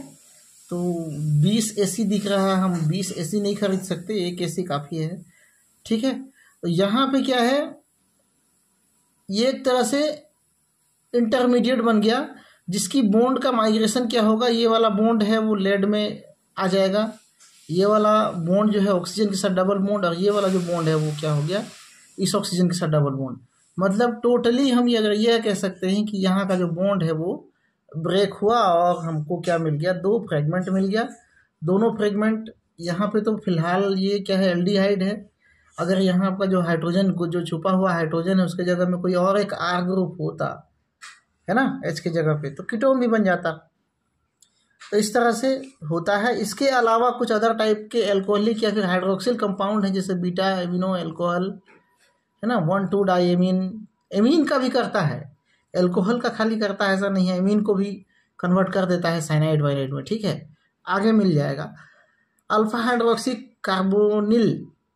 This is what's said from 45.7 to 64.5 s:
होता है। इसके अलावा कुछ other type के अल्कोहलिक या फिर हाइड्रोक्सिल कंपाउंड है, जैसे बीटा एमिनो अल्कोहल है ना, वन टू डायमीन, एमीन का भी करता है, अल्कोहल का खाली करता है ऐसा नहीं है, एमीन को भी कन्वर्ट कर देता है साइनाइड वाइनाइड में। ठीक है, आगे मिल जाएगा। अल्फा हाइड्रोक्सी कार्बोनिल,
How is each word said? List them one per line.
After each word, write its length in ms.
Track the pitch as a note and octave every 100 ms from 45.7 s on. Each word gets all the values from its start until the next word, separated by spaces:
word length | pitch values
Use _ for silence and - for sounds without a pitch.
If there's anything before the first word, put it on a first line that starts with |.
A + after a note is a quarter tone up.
| - D3+
होता 260 | E3+ E3 G3+
है। 240 | A#3 A#3
इसके 280 | G3 - C#4
अलावा 420 | B3+ A3+ A3+ B3
कुछ 220 | A#3+ A3+
other 180 | G#3+ A3+
type 380 | A3 A3 G#3+ G#3+
के 100 | A#3+
अल्कोहलिक 600 | G3+ G3 F#3+ G#3 G#3+ A3
या 60 | A3
फिर 140 | G#3
हाइड्रोक्सिल 520 | F#3 F3+ F#3 F#3+ B3 A3+
कंपाउंड 480 | G#3 F#3+ G3 G#3+
है, 80 | G3
जैसे 220 | F#3+ F#3
बीटा 460 | F3+ F3+ F3+ F#3+ F#3+
एमिनो 320 | F3+ F3+ F#3
अल्कोहल 680 | F#3 E3 D#3+ F3 F3 F#3+ - - - _ _ _ _ _ _
है 60 | -
ना, 100 | A#3
वन 280 | D#3+ G3 -
टू 160 | G3
डायमीन, 840 | F#3+ F3+ F3+ F3 F#3 F#3 F#3 A3 - _ -
एमीन 300 | F#3+ A3+ D#4+
का 140 | C#4+ C#4+
भी 100 | B3+
करता 320 | A#3+ G3 G#3
है, 360 | D3+ A#2+ - - _ _ _
अल्कोहल 460 | F3 F3+ F3+ F#3+ A#3+
का 80 | B3
खाली 300 | A3+ A3 A3
करता 300 | G#3 G3 G3+
है 80 | F#3+
ऐसा 120 | G3
नहीं 200 | G3 F#3
है, 80 | F3+
एमीन 240 | G3 G#3+
को 140 | G#3+
भी 180 | G3 G3+ G3 - _ _ -
कन्वर्ट 340 | F3 F#3 F#3+
कर 140 | F#3+ F3+
देता 240 | F3 E3+
है 100 | E3+
साइनाइड 420 | D#3 D3+ D#3 D3+
वाइनाइड 300 | C#3+ C#3 C3+
में। 120 | C#3
ठीक 200 | C3+ A3
है, 240 | G3+ - - _ _ _ -
आगे 260 | F#3+ A3
मिल 220 | A3 F#3+
जाएगा। 400 | D3 C#3+ C#3 D3+ - - _ _ _ _ _ -
अल्फा 280 | G#3+ A3 A#3
हाइड्रोक्सी 560 | A#3 A#3+ A#3 A3 C4 A3+ - _
कार्बोनिल, 1000 | - F#3+ F#3+ G3+ G#3 G#3+ G#3 A#3 G3